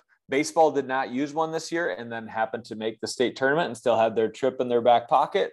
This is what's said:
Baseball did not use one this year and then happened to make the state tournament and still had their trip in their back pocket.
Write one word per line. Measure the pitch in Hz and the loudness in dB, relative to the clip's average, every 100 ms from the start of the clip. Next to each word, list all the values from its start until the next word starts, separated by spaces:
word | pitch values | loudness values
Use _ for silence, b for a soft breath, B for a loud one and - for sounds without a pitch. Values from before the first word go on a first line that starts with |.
| _ _ - | _ _ -4
Baseball | 135 151 - 156 | -2 0 4 4
did | 139 127 | 2 -2
not | 131 113 | -4 -4
use | 123 143 | -4 -4
one | 147 160 | -2 -2
this | 160 - | -4 -4
year | 165 170 | -4 -4
and | 95 117 | -6 -8
then | 113 110 | -10 -8
happened | 110 110 117 117 | -4 -2 -4 -10
to | 110 | -8
make | 110 110 | -6 -6
the | 107 | -6
state | - 120 - | -2 -2 2
tournament | 135 151 151 | 0 2 0
and | 117 | -2
still | 127 113 | 0 2
had | 110 107 | 2 2
their | 110 | 0
trip | - 131 131 | 0 -2 0
in | 123 | 0
their | 120 | 2
back | 117 120 - | 4 4 4
pocket. | 135 156 196 156 | 2 2 0 -2